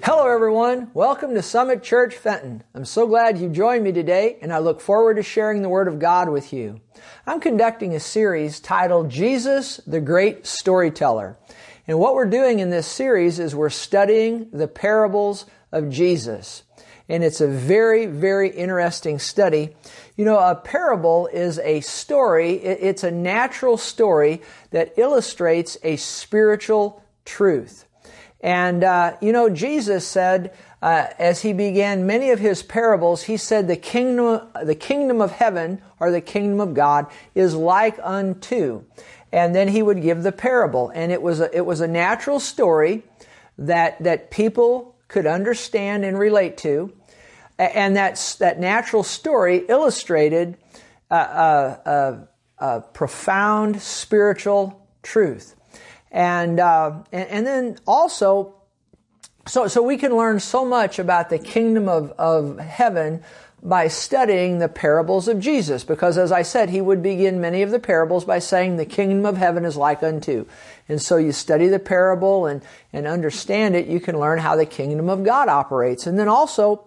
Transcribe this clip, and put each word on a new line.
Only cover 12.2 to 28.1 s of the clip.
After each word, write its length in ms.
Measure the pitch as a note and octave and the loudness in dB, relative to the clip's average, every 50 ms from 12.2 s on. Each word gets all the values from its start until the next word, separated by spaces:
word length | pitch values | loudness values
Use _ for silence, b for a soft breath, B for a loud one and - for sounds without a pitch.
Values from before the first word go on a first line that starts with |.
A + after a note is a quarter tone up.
| B3+ | 2
doing 360 | G3 G3 B3 C4+ B3+ A#3 G#3 | 2 2 2 2 2 2 2
in 100 | F#3+ F3+ | 0 0
this 160 | F3 E3+ D#3+ | -2 -2 -4
series 520 | - - - C4+ C4+ A#3+ F#3+ E3+ F3 E3 E3 | -6 -6 -4 0 0 2 2 2 0 0 -2
is 160 | E3+ D#3 C#3 | -6 -6 -2
we're 140 | C#3+ D3+ D3+ | -2 -2 -2
studying 800 | - - - - - G3 G3+ G3+ A3 A3 A3 A3+ A#3 A#3 A3 A3+ | -2 -6 -6 0 2 2 4 4 4 2 2 0 -2 -6 -8 -12
the 160 | - C#3+ D#3 | -6 -6 -6
parables 800 | D3 - - - G3+ G#3+ A3 A3 G#3 F#3+ G#3 G#3 G3+ G3+ G3 - b b b b b | -6 -6 -4 -2 0 2 2 2 2 2 0 -2 -2 -4 -6 -12 b b b b b
of 180 | - D#3+ D3+ D3 | -6 -4 -4 -4
Jesus. 720 | C3 C3 F3 F3+ F3+ D#3 A2 A#2 G#2+ G2 - - - - _ _ b b b b b b b | -2 0 2 2 2 0 -2 -8 -10 -12 -14 -18 -20 -20 _ _ b b b b b b b
And 160 | b E3 E3+ | b -4 0
it's 200 | E3+ D#3+ D#3 - | 0 0 2 2
a 40 | D#3 | 0
very, 600 | C#3+ C#3 C3 B2 C#3 F#3 G#3+ A3+ A3+ A3 A3 A3+ | 0 0 -2 0 2 2 4 4 4 2 2 0
very 420 | G3+ D3+ D3 E3 F#3+ G3 G3 G3 F#3+ | -2 -4 -2 0 0 2 2 0 -2
interesting 680 | - D#3+ F3 F#3 F#3 F3+ F3 E3+ E3+ - - E3 D3 C#3 | -2 -4 -6 -4 -2 0 -2 -2 -4 -4 -6 -6 -6 -4
study. 580 | - - - G3+ G3+ F3+ D#3 D#3 D3+ D#3 B B B B B B B B B | -6 -4 0 2 2 2 2 0 -2 -4 B B B B B B B B B
You 80 | - G#3 | -2 0
know, 140 | G#3+ A3 G#3 | 2 4 4
a 160 | F#3 F3+ F3 | 4 4 2
parable 720 | F3 - - - D#4+ F4+ D#4 A#3+ F#3 D#3+ E3+ E3 E3+ F3 | 0 -6 -4 -4 0 0 0 0 2 2 2 2 2 0
is 320 | - - F3 F3 F3 D#3 D#3+ | 0 -4 -4 -4 -2 -4 -4
a 240 | - D#3 D#3 D3+ | -2 -2 -2 -2
story. 680 | C#3 - - - - - D4 C#4+ C4 A3 E3+ D#3+ E3 E3+ | -2 -8 -12 -12 -6 0 2 2 4 4 4 2 2 2
It, 260 | F3+ F#3 - F#3 F#3+ - | -2 -2 -2 -4 -4 -2
it's 240 | F#3 F#3+ F#3+ G3 - | -2 -2 -2 -2 -4
a 60 | F3 | -4
natural 680 | E3+ F3 E3+ F3+ G3 A3+ B3 C4+ C4 - - B3+ A#3 | -4 -2 -4 -2 0 0 -2 -2 -4 -2 0 0 0
story 640 | A3+ - - - - A3+ G#3 E3+ D3+ D3 D3 D#3+ E3 B B B B B B | 0 -2 -10 -2 0 2 4 4 4 4 2 0 -2 B B B B B B
that 240 | - E3 E3 D#3+ - | -2 -2 -2 -2 0
illustrates 800 | - A#3 C4+ D4 B3 A3+ - - - F3 E3 E3 E3+ E3 - - - | 0 2 4 2 2 0 -2 -6 -2 0 2 2 0 0 -6 -10 -6
a 140 | - D#3+ D#3 | -4 -4 -4
spiritual 1080 | C#3+ - - - - - - - G#3+ G#3+ G#3+ G#3 G#3+ - - A3 G#3+ G#3 G3+ G3+ - _ _ _ _ _ | -4 -6 -10 -12 -14 -10 -2 2 4 4 4 2 0 0 0 0 2 0 -2 -4 -12 _ _ _ _ _
truth. 580 | - - - G3+ G3 E3 C3 A2+ A#2+ - - _ _ B B B B | -20 -4 2 2 2 2 0 -4 -8 -20 -20 _ _ B B B B